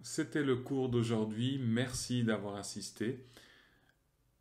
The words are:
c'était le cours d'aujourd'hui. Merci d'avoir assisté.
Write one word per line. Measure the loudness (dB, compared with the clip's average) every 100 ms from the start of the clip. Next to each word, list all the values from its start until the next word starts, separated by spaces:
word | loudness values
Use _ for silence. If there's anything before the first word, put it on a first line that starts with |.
c'était | -8 -4 -2 0
le | 2 2
cours | 0 0 2
d'aujourd'hui. | 2 4 2 2 0 0 0
Merci | 2 2 2 -2 -2 2
d'avoir | 2 2 -2 -6
assisté. | -6 -8 -10 -4 -4 -4 -10 -20 -20 -20 -20 _ _ _ _ _ _ _